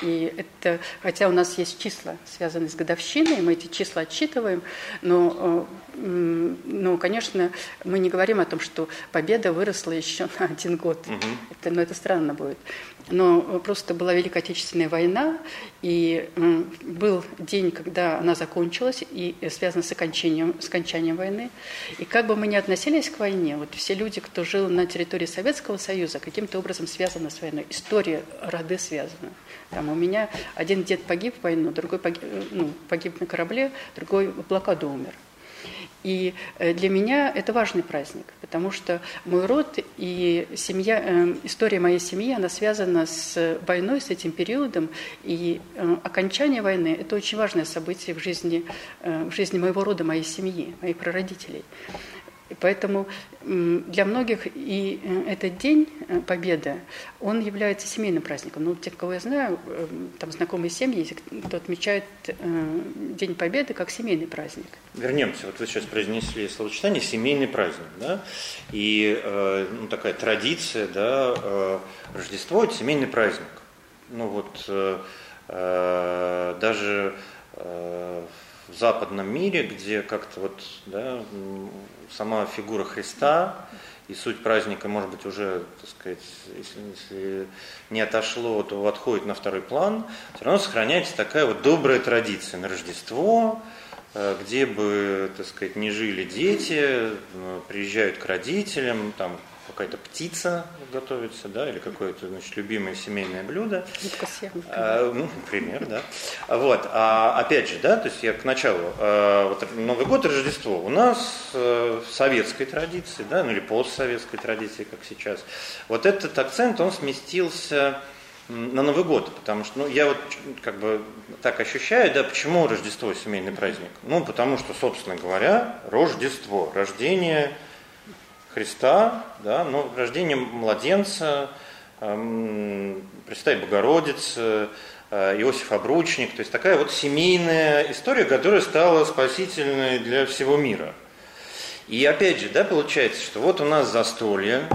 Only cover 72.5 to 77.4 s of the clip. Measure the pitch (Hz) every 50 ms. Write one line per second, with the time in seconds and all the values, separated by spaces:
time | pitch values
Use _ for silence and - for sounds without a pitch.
72.5 | 170 214 233 220 - - 110 131 151 143 131 - - 120 110 98 90 - - -
73.5 | - - - - - - - - - - - - 123 113 117 104 101 104 98 -
74.5 | - - - - 98 98 98 95 95 92 - - - - - - - - - -
75.5 | - 92 92 90 90 90 90 90 90 90 87 90 90 90 90 90 90 90 90 90
76.5 | 90 - 113 110 110 104 101 104 104 101 98 98 90 - - - - -